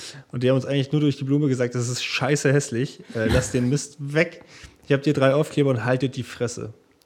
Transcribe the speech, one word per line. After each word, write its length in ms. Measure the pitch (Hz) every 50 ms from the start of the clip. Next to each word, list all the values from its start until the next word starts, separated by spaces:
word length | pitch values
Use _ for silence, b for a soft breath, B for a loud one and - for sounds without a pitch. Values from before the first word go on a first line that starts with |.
| B B B 143 B B
Und 100 | - 127
die 80 | 123 127
haben 60 | 131
uns 100 | 135 123
eigentlich 280 | 135 139 143 131 - -
nur 80 | 151
durch 160 | 147 147 131 -
die 80 | 139
Blume 240 | 135 139 147 151 143
gesagt, 260 | 131 123 123 120 123
„Das 140 | 127 120 120
ist 120 | 127 - -
scheiße 480 | - - - 131 131 151 143 - 143 135
hässlich, 480 | 143 143 - 117 110 131 143 - - - - -
äh, 140 | 117 110 117
lasst 260 | - 127 - - -
den 140 | 127 123 123
Mist 280 | 135 147 - - - -
weg. 460 | 143 139 143 160 156 - - - B B B B B B B B - -
Ich 60 | 143
hab 80 | 135 -
dir 100 | 151 143
drei 200 | 135 131 135 131
Aufkleber 360 | 147 156 - - - 143 139
und 140 | 131 120 110
haltet 320 | 120 131 127 139 127 -
die 80 | 131 117
Fresse.“ 500 | - - - 123 117 - 110 113 113 110 - _ _ _ _ _